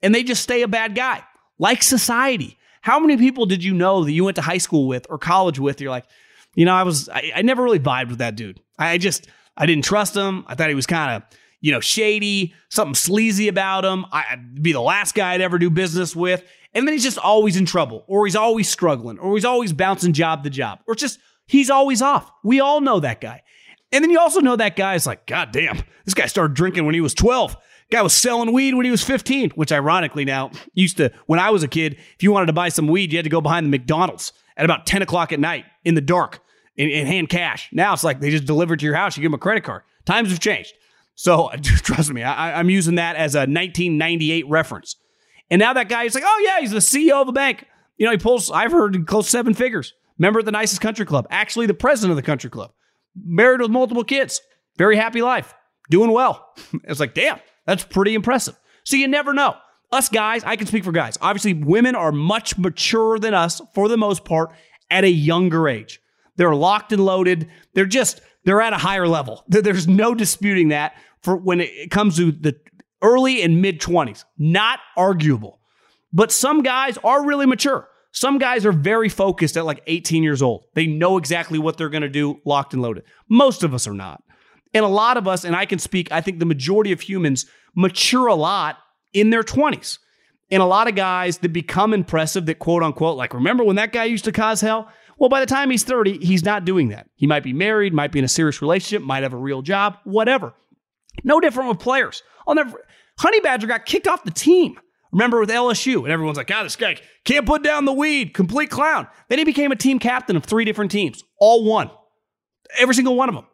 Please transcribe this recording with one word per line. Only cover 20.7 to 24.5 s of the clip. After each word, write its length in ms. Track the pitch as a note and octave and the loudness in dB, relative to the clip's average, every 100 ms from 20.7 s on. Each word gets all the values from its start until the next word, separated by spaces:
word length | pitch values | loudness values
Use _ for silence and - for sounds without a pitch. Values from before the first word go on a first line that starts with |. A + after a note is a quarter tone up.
| F#2+ - | -8 -8
or 80 | |
just, 240 | A3 C#4+ - _ _ _ | -4 -4 -8 _ _ _
he's 240 | C#4 C4 | 2 4
always 320 | C#4 C#4 B3+ | 2 2 2
off. 280 | C4 C#4 - _ | 0 0 -4 _
We 160 | G3 C4 | 0 2
all 220 | C#4 D4+ | 2 2
know 180 | C#4 G#3+ | 2 0
that 220 | C#3+ A2 | -2 -6
guy. 200 | A2 B2 _ _ _ - _ | -12 -18 _ _ _ -20 _
And 120 | C4 | 0
then 60 | D#4+ | 4
you 100 | E4+ | 4
also 200 | E4+ F4+ | 4 4
know 160 | C4 | 2